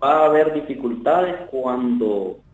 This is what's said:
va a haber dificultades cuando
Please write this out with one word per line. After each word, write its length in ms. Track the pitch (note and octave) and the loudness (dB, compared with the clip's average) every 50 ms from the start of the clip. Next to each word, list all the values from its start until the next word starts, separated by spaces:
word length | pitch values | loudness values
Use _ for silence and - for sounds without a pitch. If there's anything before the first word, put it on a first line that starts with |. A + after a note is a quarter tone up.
va 200 | C3+ C#3+ D#3 D#3 | 0 2 4 4
a 20 | D#3 | 4
haber 280 | D3+ D3+ D3+ D#3 D#3 D3+ | 4 6 4 4 2 0
dificultades 800 | D3+ C#3+ C#3 C3+ A#2+ B2 A#2+ A#2 A#2+ A#2 C#3 E3 F3+ F3+ F3+ F3+ F3 - - | -2 -6 -6 -8 -6 -6 -6 -6 -2 0 0 2 2 0 -2 -4 -8 -10 -8
cuando 880 | - C3 B2+ B2+ B2 B2+ B2 B2 A#2+ A#2+ A2+ G#2 G#2 G2 F#2+ F#2 E2+ - - - | -8 -6 -4 -4 -2 -2 0 0 0 0 0 0 -2 -2 -4 -6 -8 -12 -18 -20